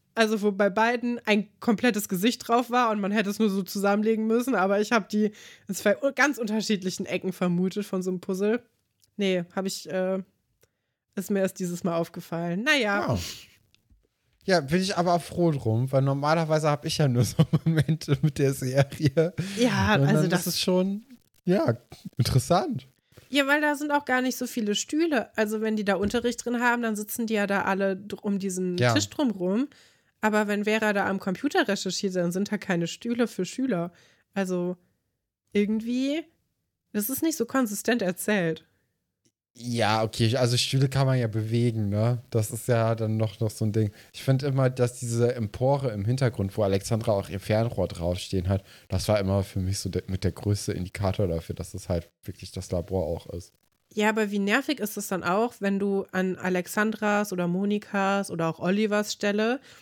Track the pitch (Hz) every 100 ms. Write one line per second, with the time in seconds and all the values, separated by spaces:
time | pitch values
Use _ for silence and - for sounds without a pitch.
0 | _ - 220 214 208 196 202 196 226 247
1 | 240 240 - 208 - _ - 202 247 214
2 | - 185 226 - - 339 240 247 233 214
3 | 196 214 196 202 220 196 180 202 196 202
4 | 214 220 220 233 247 214 190 202 208 233
5 | 180 208 208 - - - - 185 214 196
6 | 277 269 285 254 220 214 202 202 185 -
7 | 190 185 190 - 180 175 185 208 202 190
8 | 185 180 196 185 208 240 - _ _ _
9 | _ - 196 180 175 196 190 - 165 185
10 | 185 190 185 _ _ _ _ _ _ _
11 | _ - 185 196 190 202 180 175 180 170
12 | 170 175 - 165 170 175 262 285 208 202
13 | 302 101 82 - - _ _ _ _ _
14 | _ _ _ _ - 180 139 180 190 180
15 | 180 175 - - 170 139 113 110 131 135
16 | 139 139 147 165 156 156 151 147 165 -
17 | 143 120 110 - - 160 165 160 143 160
18 | - 139 156 143 139 135 131 135 135 -
19 | 147 165 160 - 190 202 247 196 196 208
20 | 139 - 170 180 180 - - 185 190 202
21 | - 247 _ _ - 196 311 113 _ -
22 | - - - 131 - 175 349 233 - _
23 | _ - - 277 269 294 302 285 294 285
24 | 285 254 254 - 247 - 208 202 - 302
25 | 339 262 - - 214 220 220 214 202 185
26 | 208 240 233 240 240 240 240 240 226 208
27 | 214 - 226 214 202 196 - 196 196 190
28 | 208 196 208 202 190 185 185 180 123 120
29 | - - 269 196 180 208 285 - - _
30 | _ _ 214 208 208 208 208 220 214 202
31 | 196 196 196 180 285 381 277 202 190 -
32 | 196 180 175 180 202 202 - 170 170 -
33 | 233 240 220 - 180 - 262 175 175 -
34 | _ _ _ 196 185 180 175 180 _ _
35 | _ _ _ _ _ 208 208 220 226 247
36 | 269 311 - _ _ _ _ _ _ 214
37 | 208 269 320 - 226 269 233 202 - 240
38 | 185 175 - 208 165 160 - _ _ _
39 | _ _ _ _ _ 113 120 117 104 110
40 | 110 - 110 127 120 120 - 135 135 135
41 | 135 131 113 110 110 117 120 110 101 104
42 | 117 120 - 117 107 117 - 117 113 113
43 | 110 110 110 - 110 - 110 110 104 -
44 | - - - 131 143 135 131 127 123 -
45 | 120 117 120 123 104 - 127 139 127 104
46 | 104 131 127 - 95 - 101 98 - 110
47 | 110 101 95 98 - 107 117 - 87 87
48 | 85 90 - 95 90 95 - - - 101
49 | - 107 95 98 95 98 92 98 92 90
50 | - 95 90 - 101 101 - 92 90 -
51 | 98 95 95 82 - 92 87 95 - 87
52 | - _ - - 92 95 - 90 82 92
53 | 78 82 - 87 - _ _ _ _ -
54 | 208 220 208 202 196 240 277 277 208 208
55 | - 180 175 190 240 - 196 196 202 196
56 | 190 185 185 180 185 185 180 214 214 214
57 | 214 208 208 180 175 180 202 208 - 202
58 | 196 196 196 165 165 160 175 202 214 208
59 | 208 - 208 202 226 262 - -